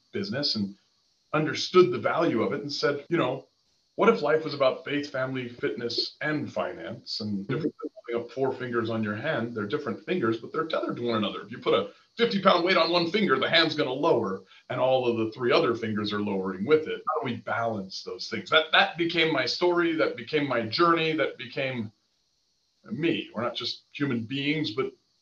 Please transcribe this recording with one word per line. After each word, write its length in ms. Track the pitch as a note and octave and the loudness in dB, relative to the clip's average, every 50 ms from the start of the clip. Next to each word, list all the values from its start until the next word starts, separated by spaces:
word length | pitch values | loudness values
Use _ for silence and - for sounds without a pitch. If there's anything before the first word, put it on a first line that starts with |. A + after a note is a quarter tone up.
| _ _ | _ _
business 440 | - G#2 G2 G2 A#2+ C#3 C#3+ C#3 - | -6 -6 -4 -4 -4 -2 -2 -2 -2
and 200 | A2 G2+ F#2+ - - _ _ _ _ _ _ _ _ _ _ - | -2 -4 -6 -6 -14 _ _ _ _ _ _ _ _ _ _ -2
understood 580 | D#3 D#3 - - - - - - F#3 F3+ - | -2 0 0 -2 -4 -6 4 6 6 6 6
the 60 | F#3+ | 4
value 460 | A2 A#2 - - D#3 E3+ D3+ A#2+ A2 G#2+ | 0 0 0 0 2 2 2 2 2 0
of 100 | G2 C#3+ | 0 -2
it 80 | - | -4
and 100 | D3+ C#3+ | -4 -6
said, 340 | - - D3+ C#3+ C#3 - - - | -4 -2 0 0 0 -2 -4 -2
you 80 | E3+ | 0
know, 280 | D3+ C3 B2+ C3+ C3+ - _ _ _ _ _ _ _ _ _ _ | 0 0 0 -2 -4 -8 _ _ _ _ _ _ _ _ _ _
"What 140 | - F#3+ A3+ | 4 4 4
if 120 | - - | 4 4
life 220 | D3 C#3+ D#3 D#3 - | 2 2 2 2 0
was 100 | - - | -2 0
about 300 | C3+ C3+ B2+ - - - | 2 2 2 2 0 -4
faith, 260 | C3+ C#3+ C#3+ C#3+ - | -4 -4 -4 -4 -4
family, 380 | - C3 C3 C3 C3 C3 B2 A#2 | -4 -4 -4 -2 -4 -6 -6 -8
fitness, 680 | - - C#3+ A#2+ G#2+ A#2+ A#2+ A#2 - - - - - _ | -6 -4 -4 -4 -2 -4 -4 -4 -2 -2 -4 -4 -6 _
and 300 | C#3 D3+ D3+ C#3 A#2 G2+ | -4 -2 -2 -2 -4 -4
finance, 680 | - G#2+ - F2 - - E2 E2+ - - - - - - | -4 -4 -4 -4 -6 -8 -10 -10 -10 -12 -10 -10 -8 -6
and 280 | A2 G#2+ G#2 F#2+ G2 | -4 -4 -4 -4 -2
different 280 | - C#3+ D3+ - - - - | -2 -2 -2 -2 -2 -4 -4
than 100 | - - - | -10 -12 -12
holding 320 | - - - A#2 A#2 - | -12 -8 -6 -4 -4 -4
up 60 | - | -6
four 220 | - C3 C3+ C3+ C3 | -4 -2 -2 -2 -2
fingers 360 | - B2+ A#2+ A#2 A#2 A2 A2+ | -4 -6 -2 -2 -2 -2 0
on 140 | A2+ A2 G#2+ | -2 -2 -2
your 120 | G#2 G#2 | -2 -2
hand? 380 | A2 C3+ D#3+ D3 A#2 A#2 A#2+ A#2 | -4 -2 -2 -2 -2 -4 -4 -4
They're 140 | A2 G#2 | -6 -4
different 360 | G2+ D3 D3+ - A#2+ G2+ - - | -2 -4 -4 -2 -6 -6 -6 -4
fingers, 320 | D#3+ F#3 E3 A#2 A2+ A2 | -4 -2 0 2 0 0
but 140 | - - - | -2 -4 -6
they're 160 | - D#3 D#3+ | -4 -4 -4
tethered 280 | D#3+ - - E4+ D#4 - | -2 -2 -2 -2 -2 -4
to 100 | A#2+ A#2+ | -4 -2
one 100 | A#2 A2+ | -2 0
another. 240 | G#2+ G2+ F#2+ - - | 0 0 -2 -4 -6
If 100 | - G#2 | -10 -10
you 80 | B2 A#2+ | -12 -4
put 140 | - D#3+ D3 | 2 2 2
a 160 | G#2 - - - _ _ _ _ | 2 2 -2 -8 _ _ _ _
fifty 260 | - A#3 - G3 G3 | 0 2 2 2 4
pound 220 | - F#3+ F3+ E3+ E3 | 4 6 6 6 4
weight 140 | F#3 F#3 | 4 4
on 140 | E3+ E3 E3 | 4 4 4
one 200 | F3 F3 E3 E3 | 4 2 2 2
finger, 260 | F3+ A3 G3 D3 C3 | 2 2 4 4 4
the 120 | B2+ - - | 2 2 4
hand's 260 | - - C3+ C#3+ - | 4 4 4 4 2
gonna 160 | D3 C#3 B2+ | 0 -2 -2
lower, 520 | B2+ C#3 D3+ E3 A#2+ A2+ G2+ F#2+ F#2+ F#2+ - _ - - _ - | 0 2 4 4 4 4 2 0 -4 -6 -10 _ -20 -20 _ -6
and 100 | B2+ B2+ | -2 2
all 280 | B2+ C3 C3 B2+ B2 | 4 4 4 4 4
of 100 | A#2+ A2 | 2 2
the 140 | A2+ A2 A2 | 2 -2 -2
three 200 | - B2+ B2 A#2+ | -4 -2 2 4
other 240 | D3 E3 D#3+ B2 A2 | 4 4 4 2 0
fingers 380 | G#2 A2 G#2+ G#2 G#2 G#2 G2+ G#2 | 0 -2 -2 -2 -2 -2 -2 -2
are 80 | G#2 | -2
lowering 440 | G2+ G#2 G2 F#2+ F#2 F#2+ F2+ F#2 G#2+ | -2 -2 -2 -2 -2 -4 -4 -4 4
with 220 | C#3+ D#3 D#3 D3+ | 4 4 4 4
it. 140 | - F2+ F2+ - | -2 -6 -6 -4
How 140 | - B2+ A#2+ | -4 -2 -2
do 40 | A#2+ | -2
we 120 | A#2+ A2 G2 | -4 -6 -6
balance 600 | - A2+ G#2+ A2+ A#2 A2+ G#2+ G2 F#2+ F#2 - - - | -6 -4 -2 -2 -2 -2 -4 -4 -8 -8 -12 -12 -10
those 240 | F2+ F2+ F#2 - - | -10 -10 -10 -8 -8
things?" 200 | A2 G2+ - - | -8 -8 -4 2
That, 160 | D3+ D#3+ D#3 - | 2 2 2 4
that 260 | E3 F#3+ G3 G3 - | 4 4 4 4 0
became 360 | E3 E3+ E3 - E3 D#3+ D#3+ D3+ | -2 -2 0 2 2 2 2 2
my 120 | C3 B2 | 0 0
story, 500 | A#2+ - - F3+ F3 F3 E3+ E3+ E3 D#3+ | -2 0 2 2 2 4 4 2 2 2
that 200 | D3 C3 - - | 2 0 0 0
became 320 | A#2+ A2+ - D3+ D3 C#3+ | -6 -6 -2 -2 0 0
my 140 | C3 B2 A#2 | 0 0 -2
journey, 520 | A2 A2 - E3 F3 E3+ E3 E3 D#3+ D#3+ D#3 | -2 -2 2 4 4 4 4 4 2 0 0
that 240 | D3 C3+ - - | 0 0 -2 -4
became 540 | - B2 A#2+ - D3 C3+ C3 C3 A#2+ G#2+ G#2+ - _ _ _ _ _ _ _ _ _ _ _ _ _ _ _ _ _ _ - | -8 -12 -8 -6 -4 -4 -2 -4 -4 -6 -6 -10 _ _ _ _ _ _ _ _ _ _ _ _ _ _ _ _ _ _ -10
me. 380 | A2+ C#3+ E3 D#3+ G#2 - - - - | -6 -2 -2 -2 -2 -2 -6 -8 -6
We're 100 | G#2+ A#2+ | -6 -4
not 120 | A#2 - | -4 -4
just 280 | - B2 - - - _ _ | -6 -8 -8 -8 -10 _ _
human 320 | - - C#3+ C#3 A#2+ A#2 G#2+ | -6 -4 -2 -2 -2 -4 -4
beings, 480 | G#2+ C3+ C#3 C#3 C#3+ D#3 D#3 - - | -4 -6 -4 -2 -2 0 0 -2 -2
but 200 | - C3 C3 - - _ _ _ _ _ | -2 -4 -4 -4 -6 _ _ _ _ _